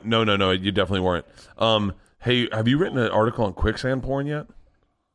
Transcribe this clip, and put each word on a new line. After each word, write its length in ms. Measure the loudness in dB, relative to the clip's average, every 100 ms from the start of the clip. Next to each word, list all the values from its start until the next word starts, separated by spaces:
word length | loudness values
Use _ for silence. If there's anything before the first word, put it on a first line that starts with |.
| 0
no, 180 | 2
no, 140 | 2 2
no. 140 | 2
You 200 | 2 0
definitely 300 | 0 0 0
weren't. 240 | 0 0 -4 -20 -20 -2
Um, 360 | 2 2 0 -6 _ _
hey, 280 | -2 0 0
have 140 | 0 0
you 100 | 2
written 200 | 0 0
an 140 | 0
article 320 | 2 0 0 -4
on 60 |
quicksand 500 | 0 -2 -2 -4 -4
porn 220 | -4 -6 -4
yet? 220 | -8 -10 -20 _ _ _ _ _